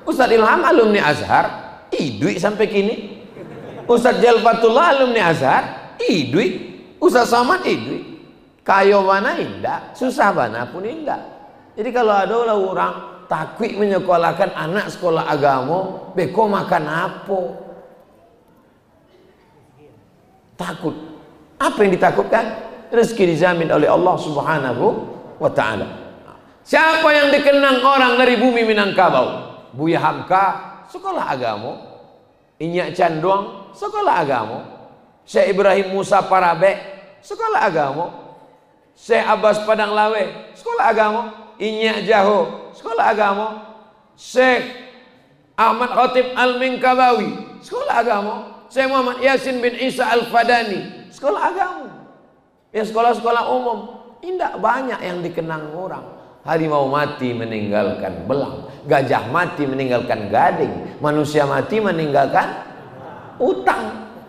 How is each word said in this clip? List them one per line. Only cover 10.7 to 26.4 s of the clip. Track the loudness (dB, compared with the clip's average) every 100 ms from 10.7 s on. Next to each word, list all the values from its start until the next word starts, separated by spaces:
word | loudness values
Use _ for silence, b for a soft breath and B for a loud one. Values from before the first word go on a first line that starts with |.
pun | -8 -10
indah. | -8 -6 -8 -8 -18 -20 -20 -20 -8
Jadi | -4
kalau | 0 2 2
ada | 2 0 2 0
orang | 0 0 -2 -4 -14 -18 -6
takwi | -6 -6 -4 -6 0
menyekolahkan | 0 0 2 2 2 0 -2 -2
anak | -4 -4 -4
sekolah | -4 -2 0 0
agama, | 2 2 2 0 -4 -4 -10 -8 -4
beko | -4 0 0
makan | 0 0 -2 0
apa? | -4 -4 -8 -6 -4 -4 -10 -16 -20 -20 -20 _ _ _ _ _ _ _ _ _ _ _ _ _ _ _ _ _ _ -20 _ _ _ _ _ _ _
Takut. | -10 -6 -8 -8 -14 -20 -20 -20 -20 _
Apa | -4 2
yang | 2
ditakutkan? | 4 2 2 0 0 -2 -8 -14 -18 -2
Rezeki | 0 2 2 2 4
dijamin | 2 2 2
oleh | 2 4
Allah | 4 2 0
Subhanahu | -2 -4 -2 -2 -2 0 0 0 -8 -14 -18 -4
wa | -2
taala. | 0 0 -2 -6 -10 -18 -20 -20 -20